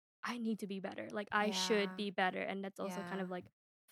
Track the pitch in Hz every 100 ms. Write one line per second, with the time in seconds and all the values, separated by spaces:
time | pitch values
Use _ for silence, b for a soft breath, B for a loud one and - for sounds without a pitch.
0 | _ _ - 240 226 214 202 196 190 208
1 | 220 220 208 208 208 190 185 214 202 185
2 | 202 185 185 190 - 196 196 - 190 180
3 | 175 190 185 180 175 _ _ _ _